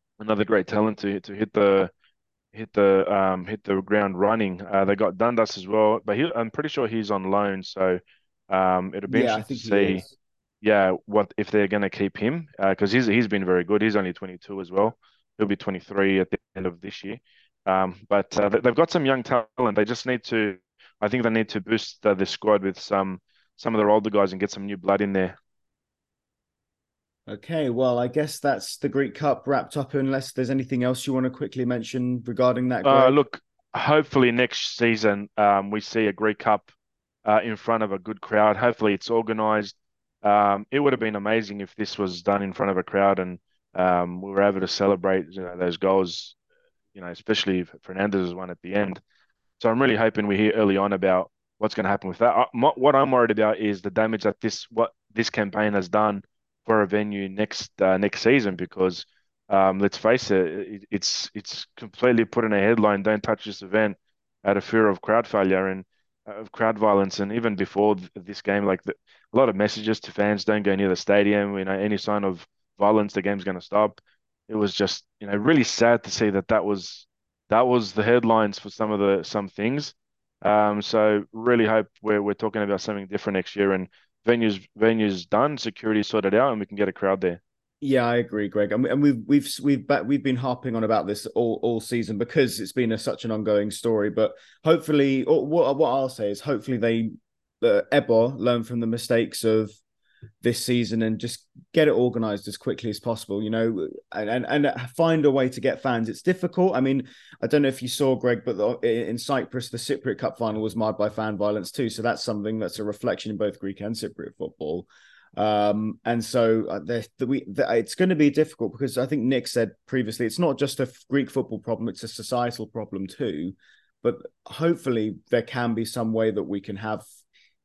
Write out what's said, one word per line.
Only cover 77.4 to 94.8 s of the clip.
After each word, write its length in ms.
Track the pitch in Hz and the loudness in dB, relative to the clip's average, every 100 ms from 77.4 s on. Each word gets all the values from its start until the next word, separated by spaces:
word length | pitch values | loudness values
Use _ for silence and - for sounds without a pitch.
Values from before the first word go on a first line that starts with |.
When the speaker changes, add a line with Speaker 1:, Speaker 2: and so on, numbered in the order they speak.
| - | 0
Speaker 1:
that 180 | 110 123 | 2 4
was 260 | 123 101 | 2 0
the 100 | 107 | 0
headlines 560 | 107 120 113 113 104 101 | 4 4 4 4 2 -4
for 100 | 104 | -12
some 220 | - 107 | -6 -2
of 80 | 104 | 0
the, 240 | 101 98 | 2 2
some 240 | - 107 98 | -2 -6 -6
things. 460 | - 110 143 143 - _ _ _ _ | -4 -4 -4 -8 -14 _ _ _ _
Um, 400 | 101 107 107 104 | 2 4 4 0
so 420 | 101 113 107 104 - | 0 2 4 2 -2
really 340 | 110 117 117 107 | -4 2 4 4
hope 220 | 110 101 _ | 2 0 _
we're, 200 | 107 104 | -2 0
we're 120 | 101 | -2
talking 280 | 98 110 107 | -4 -4 -2
about 200 | 101 98 | -2 -2
something 260 | - 101 95 | -4 -8 -8
different 280 | 101 107 95 | -6 -2 -4
next 200 | - 104 | -2 0
year 160 | 98 | 2
and 160 | 95 90 _ _ _ 117 | 0 -4 _ _ _ 2
venues, 400 | 120 110 95 - 104 | 2 2 -2 -8 0
venues 500 | 113 113 104 92 85 | 2 4 0 -2 0
done, 280 | 107 143 143 | 0 0 -2
security 460 | 113 - 113 107 | -8 -6 -2 0
sorted 300 | 101 110 98 107 | 0 0 2 2
out, 160 | 135 | 2
and 80 | 110 | 0
we 60 | 98 | -6
can 100 | 101 | -4
get 140 | 98 | -4
a 40 | |
crowd 280 | - 98 95 | 0 -2 0
there. 200 | 92 87 _ _ _ _ | -2 -4 _ _ _ _
Speaker 2:
Yeah, 260 | 139 131 120 | -2 0 2
I 120 | 120 | 0
agree, 320 | 117 107 101 | -2 -4 -2
Greg. 240 | 107 101 | -2 0
And, 120 | 107 131 | 0 0
and 160 | 139 | 2
we've, 200 | 143 120 107 | 2 2 2
we've, 240 | 143 143 - | 2 0 -4
we've, 220 | 143 139 - 139 110 | -2 0 0 -2 0
we've 180 | 139 | -2
been 120 | 131 127 | 0 -2
harping 400 | 131 123 131 113 | -4 -4 -4 -2
on 80 | |
about 240 | 107 110 87 | 0 0 0
this 180 | 107 - | -6 -4
all, 340 | - 120 107 | -2 0 0
all 160 | 117 113 | -2 -2
season 380 | - 120 104 104 | -4 -4 -4 -6
because 420 | 117 156 123 - | -2 0 0 -2
it's 140 | 95 | -6
been 180 | 127 117 | -2 -2
a, 60 | 113 | -2
such 260 | - - | -4 -6
an 80 | 117 | -6
ongoing 400 | 110 107 104 104 | -4 0 0 0
story. 380 | - 117 110 104 | -4 -2 0 0
But 240 | 101 110 - _ _ 160 | 0 -2 -2 _ _ 2
hopefully, 580 | 165 | 2